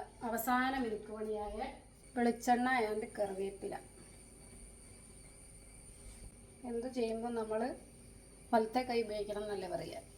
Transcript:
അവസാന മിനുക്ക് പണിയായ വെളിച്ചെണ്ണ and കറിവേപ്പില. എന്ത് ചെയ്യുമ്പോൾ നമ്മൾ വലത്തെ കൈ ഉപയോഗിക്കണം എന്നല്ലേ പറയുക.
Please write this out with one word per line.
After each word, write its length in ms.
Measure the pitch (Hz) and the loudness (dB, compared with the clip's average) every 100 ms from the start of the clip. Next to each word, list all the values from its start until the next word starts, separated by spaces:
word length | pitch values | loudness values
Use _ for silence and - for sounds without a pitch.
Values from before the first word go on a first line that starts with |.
| - - 240 | -4 -8 -4
അവസാന 460 | 226 254 247 262 269 | 0 4 4 4 2
മിനുക്ക് 280 | 233 208 - 214 | 0 -2 -6 -6
പണിയായ 420 | 220 214 208 214 247 - - - - 247 | -4 -2 -4 -4 -6 -8 -18 -20 -6 4
വെളിച്ചെണ്ണ 520 | 233 233 - 240 247 262 214 | 6 6 4 6 6 4 4
and 160 | 214 240 - | 0 -2 -2
കറിവേപ്പില. 560 | 202 190 196 - 196 - - - - - - - - - - - - - - - - - - - - - - - - - - - - - 247 | -2 0 -4 -4 -6 -6 -10 -18 -20 -20 -20 -20 -18 -16 -18 -18 -20 -20 -20 -20 -20 -20 -20 -20 -20 -20 -20 -18 -18 -16 -16 -16 -20 -12 -4
എന്ത് 180 | 233 254 247 | -2 0 0
ചെയ്യുമ്പോൾ 360 | 226 220 233 233 | 2 0 0 -2
നമ്മൾ 240 | 220 220 254 - - - - - - - - | 0 2 0 -2 -10 -18 -18 -18 -20 -20 4
വലത്തെ 300 | 226 220 254 247 | 4 6 2 2
കൈ 80 | 233 214 | 2 2
ഉപയോഗിക്കണം 360 | 214 208 208 208 | 2 4 4 0
എന്നല്ലേ 240 | 202 185 | -2 -2
പറയുക. 280 | 170 165 - - | -2 -4 -8 -12